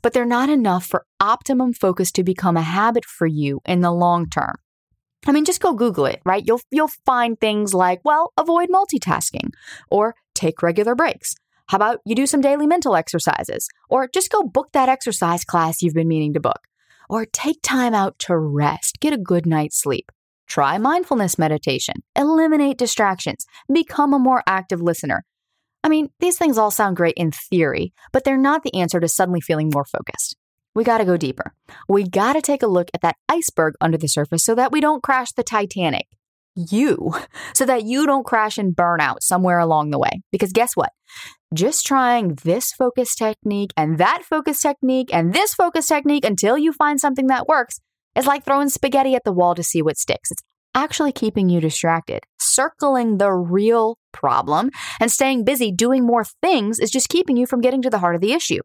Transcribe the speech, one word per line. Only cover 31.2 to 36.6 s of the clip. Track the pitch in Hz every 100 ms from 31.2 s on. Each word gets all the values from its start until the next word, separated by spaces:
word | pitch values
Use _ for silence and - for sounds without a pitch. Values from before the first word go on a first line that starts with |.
| 147 127 - _ _ - -
We | 196 190
gotta | 190 220 294
take | 294 285
a | 226
look | 180 175
at | -
that | 170 - -
iceberg | 339 - - 160 -
under | 160 160
the | 160
surface | - 147 170
so | - 226
that | 254
we | 302
don't | 302 302
crash | - 262 240
the | -
Titanic. | 233 220 208 196 170 - - _ _ _ _
You, | -